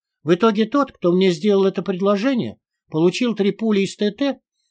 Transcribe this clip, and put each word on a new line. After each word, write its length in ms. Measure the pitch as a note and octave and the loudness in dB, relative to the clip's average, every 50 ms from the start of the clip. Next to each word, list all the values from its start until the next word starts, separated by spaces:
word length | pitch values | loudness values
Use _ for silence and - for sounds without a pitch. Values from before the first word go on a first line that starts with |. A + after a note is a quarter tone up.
| _ _ _ _ - | _ _ _ _ 0
В 100 | D3 F3 | 0 0
итоге 320 | F3 A#3 A3+ G#3 G#3 A3 | 2 2 0 2 2 -2
тот, 280 | A3 - C#4+ C#4 C4+ - | 0 0 -2 -2 -2 -6
кто 180 | _ - F3 | _ 0 2
мне 200 | F3 F#3 F#3+ F#3+ | 2 4 2 2
сделал 340 | F3 D3+ E3 G#3 G3+ G3 F#3+ | 0 0 0 0 2 2 2
это 160 | G3 F#3 G3+ | 0 0 -2
предложение, 760 | F3 G3+ F#3+ F3+ G3 G3 G#3 G3 G#3 C4+ C4+ A#3 C#3+ G#2+ G2 _ _ _ _ _ _ _ | -6 -6 -6 -2 0 0 0 0 0 -2 -2 -2 -4 -6 -8 _ _ _ _ _ _ _
получил 460 | - D#3 E3 F3+ F3 - B3+ A#3+ G#3+ | -2 2 2 2 2 0 -2 -2 -2
три 160 | - G3 G3+ | 0 0 -2
пули 300 | G3+ - A3 A3 G#3 G3 | -2 -2 -2 0 0 0
из 140 | G3 F3 - - | 0 -2 -2 -4
Т 140 | G#3 G#3 | -4 -4
Т, 280 | G#3 - C#4+ C#4 C4 - _ _ _ _ _ _ | -2 -2 -4 -4 -4 -6 _ _ _ _ _ _